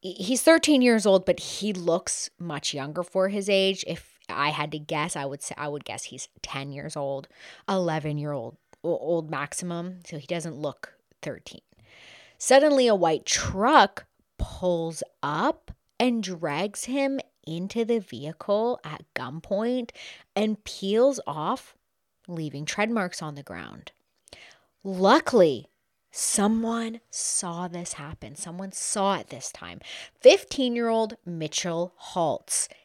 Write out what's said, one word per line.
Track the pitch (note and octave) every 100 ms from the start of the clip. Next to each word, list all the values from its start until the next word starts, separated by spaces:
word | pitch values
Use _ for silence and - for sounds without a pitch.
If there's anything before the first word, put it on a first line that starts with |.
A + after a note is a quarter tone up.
he's | F#3 F3 F#3+ B3+
thirteen | D#4+ E4 D#4+ C#4
years | B3 A3+ G#3
old, | F#3+ F#3
but | F3
he | - - G#3
looks | F#3 E3+ E3 - - - -
much | F3 C#3+ -
younger | C#3+ C#3 F3+
for | F3 F#3+ F#3+
his | G3+ G3
age. | G3 F#3+ F#3+ -
If | E3 - _ -
I | - D3
had | D3 D3+
to | D3+
guess, | D3 D#3 E3 D#3
I | C#3
would | C#3
say, | - -
I | D3
would | D3 -
guess | G2 -
he's | C3 - _
ten | - C#3 C#3
years | C#3 D3 D3+
old, | C#3 C#3 - - - - -
eleven | F#3+ F3 D#3 D3+ D3
year | D3
old, | C#3+ A#2 C#3+ _ _
o-, | E3+ E3
old | D3 E3+ D#3
maximum. | C#3+ C#3+ - F3+ E3+ F3+ F3+ -
So | D3+
he | -
doesn't | E3+ E3 D3
look | D3 - - _ _ _
thirteen. | - - - - _ _ _ - - - - -
Suddenly, | - C4+ D4+ C#4 A#3+
a | G3+
white | E3 D#3 -
truck | - - F#3+ A#3 D4+ - - - _ _ -
pulls | - - F3+ E3+ E3 D#3 - _
up | C#3+ D3+ B3+ D#4+ - - _ -
and | B3 A#3
drags | F#3+ E3+ E3 D3 G#3 - -
him | C#4 C#4 C4+ - _ -
into | E3 F#3+ A#3
the | A3+ A#3
vehicle | F#3+ A2+ C#3+ E3 - G3+ A#3 -
at | D3+ D3+ - -
gunpoint | B2 D#3+ - G3+ A#3 B3+ A#3 - - - _ G3
and | A3 G#3
peels | - - G3 G#3+ C4+ C4 -
off, | D3+ D#3+ C4 - _ _ _ _ _ -
leaving | E3+ D3+ C#3
tread | D3+ - A3
marks | A3+ F3+ -
on | D#3 C#3+
the |
ground. | - F2 B1+ - - - _ _ _ - - _ _ _
Luckily, | G3 F#3 F#3+ D4 - A#3+ E3 A#2 - _ _ _ _
someone | - - - G#3 A3+ A3+ A#3 A3+ A3+ _
saw | - - - F#3 E3+ F3+
this | F3 F3
happen. | - C#3+ E3 A2 D3+
Someone | E3 F3 F#3+
saw | - - G#3 G3 F3+
it | -
this | B2 -
time. | - F2 F2 - - - _
Fifteen-year-old | B3+ G4 - - B3+ A#3+ A#3 A3+ A3 A3+ F3
Mitchell | E3+ D#3 - F3+ E3 F3+ -
Haltz. | - F#3 D#3+ A#2 - - - -